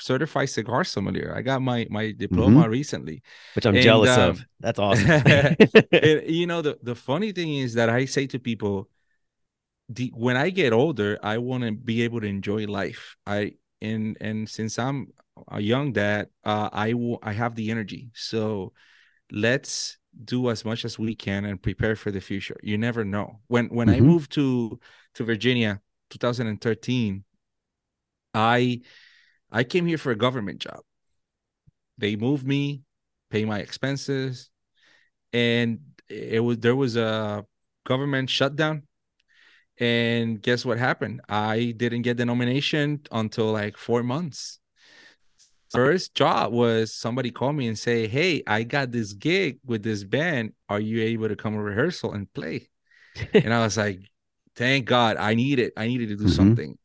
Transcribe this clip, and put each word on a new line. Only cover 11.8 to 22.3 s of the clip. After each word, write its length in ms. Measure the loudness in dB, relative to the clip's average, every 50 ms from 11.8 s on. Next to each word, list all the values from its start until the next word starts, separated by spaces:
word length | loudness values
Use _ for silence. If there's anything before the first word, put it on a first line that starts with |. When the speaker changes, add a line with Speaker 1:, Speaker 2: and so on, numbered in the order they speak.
| -4 -4 -2 0 0
Speaker 1:
able 180 | -2 -2 -4
to 60 | -4
enjoy 400 | -4 -4 -4 -4 -4 -4 -4 -4
life. 500 | -4 -4 -4 -4 -6 -8 -10 -18 -20 -20 _ -8
I, 280 | -4 -4 -2 -2 -4 -8 _ _ _ _ -10
and, 380 | -8 -6 -4 -4 -4 -6 -6 -8
and 260 | -8 -6 -6 -6 -8
since 320 | -8 -8 -8 -8 -6 -4 -4
I'm 360 | -4 -4 -4 -6 -8 -12 -16 _ _ _ _ -20 -18 -12
a 120 | -8 -4 0
young 320 | 0 0 0 0 -2 -2
dad, 340 | 0 0 0 0 -2 -4 -8 _ _ -4
uh, 240 | -2 -2 -2 -2 -4
I 200 | -4 -4 -2 -2
w-, 260 | -2 -2 -2 -4 -6 -6 -6
I 100 | -6 -4
have 220 | -4 -4 -4 -4
the 160 | -4 -6 -4
energy. 400 | -4 -4 -6 -8 -10 -14 -16 -16 -16
So 600 | -14 -10 -6 -4 -4 -4 -4 -4 -6 -8 -10 -14 _ _ _ _ _ _ _ _ _ _ -12 -6
let's 640 | -2 0 0 0 0 -4 -6 -8 -8 -8 -10 -12 _ _ _ -20 -18 -10
do 280 | -6 -4 -2 0 0
as 120 | -2 -2 -4
much 180 | -6 -6 -6 -6
as 140 | -8 -8 -6
we 160 | -6 -6 -6
can 320 | -6 -6 -6 -4 -4 -4
and 160 | -6 -6 -6 -6
prepare 340 | -6 -4 -2 0 -2 -2
for 140 | -2 -4 -6
the 100 | -6 -6
future. 400 | -6 -6